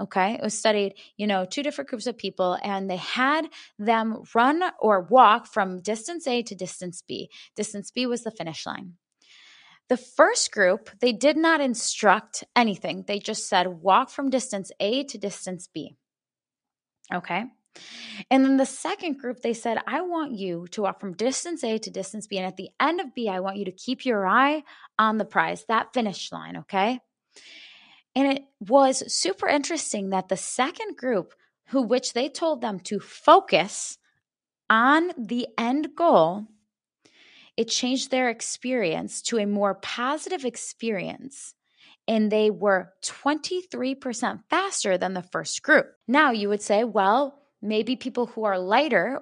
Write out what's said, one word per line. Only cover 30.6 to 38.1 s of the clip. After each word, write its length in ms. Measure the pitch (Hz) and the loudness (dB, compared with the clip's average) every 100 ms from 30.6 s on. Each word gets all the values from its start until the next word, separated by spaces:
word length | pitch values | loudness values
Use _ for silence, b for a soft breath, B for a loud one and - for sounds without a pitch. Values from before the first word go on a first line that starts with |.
| 277 - 427 - | -2 -2 -10 -6
group, 340 | 254 202 160 _ _ _ - | -2 -2 -4 _ _ _ -4
who, 120 | 269 | -2
which 320 | 220 254 - | 0 0 -2
they 160 | 233 285 | -4 -4
told 320 | - 330 262 | -2 -2 -2
them 180 | 233 185 | -4 -6
to 200 | - 202 | -6 -8
focus 960 | - - - 370 - 170 190 - - - _ _ _ _ _ _ - | -8 0 8 8 8 2 2 -6 -12 -14 _ _ _ _ _ _ 2
on 420 | 220 254 311 349 320 | 4 6 4 2 -6
the 320 | 226 240 226 - | -6 -4 -4 -4
end 380 | 233 285 294 - | -2 -2 -4 0
goal, 500 | 339 202 160 202 214 _ _ _ _ _ b b b b b - | 4 6 4 0 -12 _ _ _ _ _ b b b b b -6
it 140 | 226 | -2
changed 400 | - 247 262 - | 0 0 -2 0